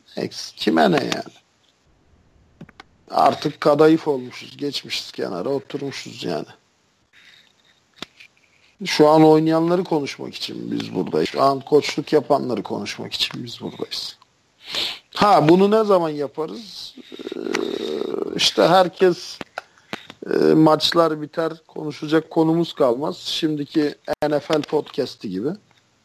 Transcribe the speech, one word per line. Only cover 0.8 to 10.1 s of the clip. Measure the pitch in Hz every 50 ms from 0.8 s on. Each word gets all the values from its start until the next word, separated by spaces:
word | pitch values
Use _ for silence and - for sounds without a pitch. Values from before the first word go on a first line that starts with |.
| - 208
ne | 170 147 127
yani? | - - - - - - _ _ _ _ _ _ _ _ _ _ _ _ _ _ _ _ _ _ _ _ _ _ _ _ _ - - _ - - _ _ _ _ -
Artık | - - 156 139 123 - - 151 143 -
kadayıf | - 156 147 147 156 156 160 160 - 156
olmuşuz, | 143 131 127 123 - - - - 131
geçmişiz | 131 139 143 139 - - 131 - - - - -
kenara, | - - 127 98 85 92 127
oturmuşuz | 139 135 135 - - 147 - - 95 - - 117 113 120 -
yani. | - 82 78 - - - _ _ _ _ _ _ _ _ _ _ _ _ - _ - _ _ _ _ _ _ _ _ _ _ _ _ _ _ - - _ _ - _ _ _ _ _ _ _ _ _ _ _ 196
Şu | 175 - - 151 151
an | 156 156 156
oynayanları | 156 156 156 160 160 160 165 165 170 175 180 185
konuşmak | - 175 151 139 131